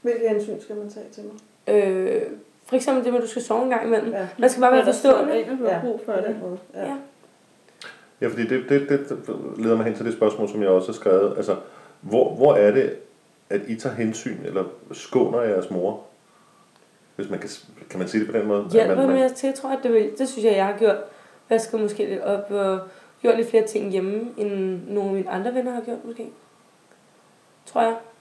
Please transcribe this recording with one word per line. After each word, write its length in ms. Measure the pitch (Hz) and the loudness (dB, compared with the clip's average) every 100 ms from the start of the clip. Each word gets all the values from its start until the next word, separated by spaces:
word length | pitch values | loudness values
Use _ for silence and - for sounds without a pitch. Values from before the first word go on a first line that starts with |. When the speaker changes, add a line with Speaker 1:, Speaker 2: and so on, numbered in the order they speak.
Speaker 1:
Hvilke 260 | 240 226 226 | -2 -2 0
hensyn 320 | 208 208 - | 0 -4 -10
skal 160 | - 208 | -12 -12
man 140 | 208 | -12
tage 160 | 214 - | -14 -18
til 100 | - | -18
mig? 500 | 208 214 _ _ - 208 | -18 -18 _ _ 2 4
Speaker 2:
Øh, 460 | 196 190 185 - - - - _ - | 4 0 0 0 -2 -10 -20 _ -2
for 100 | 254 | 0
eksempel 280 | 254 262 | 2 0
det 80 | 233 | 2
med, 80 | 240 | 0
at 40 | |
du 60 | 226 | -2
skal 120 | 247 | -8
sove 220 | - 220 | -2 -2
en 60 | 254 | 0
gang 160 | 233 226 | 0 2
imellem. 260 | 220 226 | 0 0
Speaker 1:
Ja. 140 | 214 180 - | -6 -8 2
Speaker 2:
Man 120 | 254 | 2
skal 100 | 254 | 6
bare 100 | 247 | 6
være 80 | 262 | 6
Speaker 3:
Ja, 60 | 254 | 4
der 60 | |
Speaker 2:
forstående. 400 | 233 269 254 285 | 4 6 6 4
Speaker 3:
står 80 | 226 | 0
en, 100 | 226 | -2
og 80 | 262 | -2
du 60 | |
har 80 | 226 | 0
Speaker 1:
Ja, 80 | 170 | 0
Speaker 3:
brug 200 | 247 220 | -2 -6
for 80 | - | -4
Speaker 1:
på 60 | 196 | -4
Speaker 3:
det. 80 | 208 | -4
Speaker 1:
den 80 | 214 | -6
måde. 160 | 185 185 - | -8 -12 -14
Ja. 120 | - 277 | -10 -8
Speaker 2:
Ja. 80 | 277 277 _ _ _ _ _ _ _ - - _ _ | -8 -14 _ _ _ _ _ _ _ -20 -20 _ _
Speaker 4:
Ja, 80 | 120 | -4
fordi 140 | 107 110 | -2 -2
det, 180 | 131 127 | -2 2
det, 200 | 143 139 | 2 4
det, 200 | 139 - | -2 -2
det 280 | - - - - - | -10 -8 -10 -8 -2
leder 180 | 110 117 | 2 2
mig 80 | |
hen 100 | 113 | 0
til 100 | 104 | -2
det 80 | 113 | -6
spørgsmål, 340 | - 107 104 104 | 2 2 2 -4
som 140 | 107 | 0
jeg 80 | 101 | 4
også 180 | 92 92 | 4 2
har 40 | |
skrevet. 440 | - 104 95 101 - | -2 4 4 4 0
Altså, 200 | 95 95 - - - _ | -2 -4 -6 -20 -20 _
hvor, 340 | 90 113 - | 0 2 2
hvor 200 | 110 143 | 4 6
er 160 | 196 208 | 8 6
det, 260 | 135 117 - - _ _ _ _ | 6 0 -4 -16 _ _ _ _
at 100 | 101 107 | -6 -4
I 100 | 113 | -6
tager 180 | 131 | -6
hensyn, 420 | 110 110 110 127 85 | -2 -4 -4 -10 -8
eller 200 | - 95 92 - - | -6 -4 -6 -10 -20
skåner 480 | - - 127 - 120 | -18 -2 0 2 2
jeres 280 | 113 95 87 | 0 0 -2
mor? 300 | 92 95 117 - _ _ _ _ _ _ _ _ _ _ - | -2 -2 -4 -16 _ _ _ _ _ _ _ _ _ _ -12
Hvis 140 | 101 | -8
man 80 | 95 | -8
kan 100 | - | -10
s-, 180 | - - - - | -16 -20 -20 -14
kan 80 | 92 | -8
man 100 | 90 | -2
sige 160 | 110 | -2
det 80 | 104 | 0
på 60 | 110 | -2
den 80 | 104 | 0
måde? 180 | 101 - | -2 4
At 60 | |
Speaker 2:
Hjælper 220 | 220 - | 4 4
Speaker 4:
man, 120 | - 269 | 2 2
man 100 | 262 | 2
Speaker 2:
mere 120 | 262 | 2
til, 240 | 254 269 | 0 -6
tror 180 | 262 285 | -4 -6
jeg. 80 | 269 | -4
Det 100 | 247 | 2
vil, 180 | 226 208 - | 2 2 -2
det 100 | 254 | -6
synes 160 | 233 | 0
jeg, 120 | 220 196 | 2 2
jeg 100 | 190 | 0
har 120 | 202 | 2
gjort. 180 | 214 190 - - - _ _ | 2 2 -6 -18 -20 _ _
Vasket 320 | 226 220 214 | 0 0 -2
måske 260 | 208 208 208 | -2 -2 -4
lidt 140 | 190 | -2
op, 280 | - 202 202 | -2 -2 -2
og 300 | 202 196 185 190 - - _ | -2 0 -2 -6 -18 -20 _
gjort 140 | 240 226 | 2 2
lidt 140 | 233 | 4
flere 160 | 226 214 | 2 2
ting 240 | 214 202 | -4 -2
hjemme, 300 | 190 190 214 233 233 | -2 -2 -4 -8 -6
end 440 | 208 196 190 180 - | -4 -2 -4 -6 -6
nogle 200 | 202 196 | -4 -2
af 40 | |
mine 160 | 196 185 | -4 -4
andre 240 | 185 220 | -4 -4
venner 180 | 254 247 | -4 -4
har 80 | 240 | -6
gjort, 240 | 226 233 | -8 -10
måske. 260 | 233 233 - - _ _ _ _ _ _ _ _ _ _ _ _ - | -12 -14 -14 -18 _ _ _ _ _ _ _ _ _ _ _ _ -4
Tror 140 | 247 | 0
jeg. 140 | 226 226 - _ | 0 0 -12 _